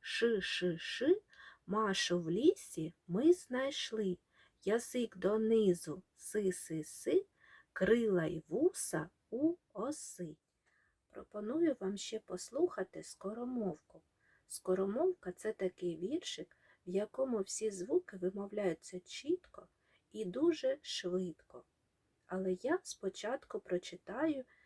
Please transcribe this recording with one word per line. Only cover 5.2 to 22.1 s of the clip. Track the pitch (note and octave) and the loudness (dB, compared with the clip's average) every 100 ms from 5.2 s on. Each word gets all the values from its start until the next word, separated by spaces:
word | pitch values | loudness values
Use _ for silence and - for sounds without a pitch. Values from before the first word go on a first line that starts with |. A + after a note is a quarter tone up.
| F3 A3 A3 A3+ G#3 F3 - D3+ - _ | 2 2 6 6 6 4 0 -10 -10 _
си-си-си. | - G#3+ G3 F#3 - D#3+ D#3 - - E4 - _ - - _ | -4 0 0 -2 -4 -6 -6 -6 2 2 0 _ -20 -20 _
Крила | - F#3 A#3 A3+ F#3 | 0 4 6 6 2
й | D#3 D#3+ - | 2 -4 -4
вуса | G3 E4+ - - - D#3+ _ _ | 2 2 0 -4 -4 -6 _ _
у | A#3 D#4 F4 _ | 0 0 0 _
оси. | G3+ A#3+ D4 - - E3+ - _ _ _ _ _ _ _ | -8 -6 -6 -10 -10 -10 -10 _ _ _ _ _ _ _
Пропоную | - - G#3+ G#3 D4+ E4+ B3+ | -18 -12 -8 -4 0 2 2
вам | F#3+ G3+ | -4 -4
ще | - A3 | -6 -10
послухати | - F#3 - B3+ F4 - F#3 D#3+ | -8 -10 -6 0 0 0 -6 -8
скоромовку. | E3 - F#3+ A3+ B3 B3+ G3+ D3+ _ E3 _ _ _ _ _ | -14 -10 -8 -6 -6 -2 -2 -4 _ -20 _ _ _ _ _
Скоромовка — | - - F#3 G3 A3+ F#4 F4+ F3+ F3+ | -10 -2 0 0 2 0 0 -8 -6
це | A3 | -6
такий | - F#3 - F3+ D#3+ | -2 -4 -2 -6 -4
віршик, | F#3 D#4 - - G3 _ _ _ - | -4 -4 -6 -10 -12 _ _ _ -4
в | |
якому | F#3 G#3 - C4 A3+ | -2 -2 -2 0 0
всі | G3 - A3 | -2 -2 -4
звуки | G3 F#3+ E4+ - F#3+ | -4 0 0 0 -4
вимовляються | F3+ G3 G3+ G#3 G3 D#3+ - F3+ | -4 -4 -6 -2 -2 -2 -8 -14
чітко | - - C#4+ F4+ - - - _ _ _ _ | -12 -12 -2 -2 -2 -20 -20 _ _ _ _
і | G#3+ | -8
дуже | G3 A#3+ E4 D#4 C4 C#4 | -6 2 2 2 -2 -4
швидко. | - - F3+ F#3 F3+ - _ B2 - _ _ _ _ | -6 -6 -2 -2 -2 -6 _ -20 -20 _ _ _ _